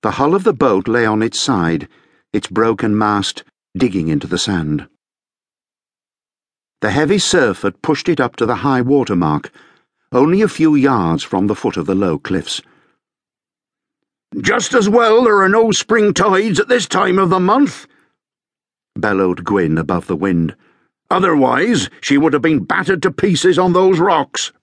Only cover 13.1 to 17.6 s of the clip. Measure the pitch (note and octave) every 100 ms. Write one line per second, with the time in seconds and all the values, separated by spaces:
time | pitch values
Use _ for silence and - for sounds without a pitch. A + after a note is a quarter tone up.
13.1 | _ _ _ _ _ _ _ _ _ _
14.1 | _ _ D3+ - A3+ - B3+ G#3 A3+ A#3
15.1 | A3+ A#3+ G#3 F#3+ G#3+ A3+ G#3 - A3+ G#3
16.1 | - G3 F#3+ A3 E3+ G#3+ B3 F#3 G3 G3
17.1 | F#3 F#3+ F#3 F#3 A3+